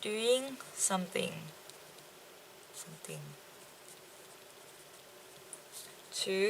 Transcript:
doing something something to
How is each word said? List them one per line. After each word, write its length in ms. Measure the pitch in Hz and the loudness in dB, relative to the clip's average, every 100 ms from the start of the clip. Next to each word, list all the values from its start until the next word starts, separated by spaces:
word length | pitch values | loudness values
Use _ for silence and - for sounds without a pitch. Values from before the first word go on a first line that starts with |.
| 214 | 2
doing 380 | 214 226 254 269 262 - - - | 4 10 10 8 -4 -8 4 6
something 460 | 190 180 - - - - - - - - - - - - - - - - - | 6 4 4 2 0 -8 -10 -14 -14 -14 -14 -16 -16 -16 -16 -16 -16 -14 -10
something 400 | - 160 - 151 147 147 - - - - - - - - - - - - - - - - - - - - - - - - - - - - | -10 -10 -6 -6 -6 -10 -14 -16 -16 -16 -14 -14 -14 -16 -16 -16 -16 -16 -16 -16 -16 -16 -16 -16 -16 -16 -14 -14 -12 -12 -12 -12 -8 -2
to 180 | - 190 202 | 4 8 8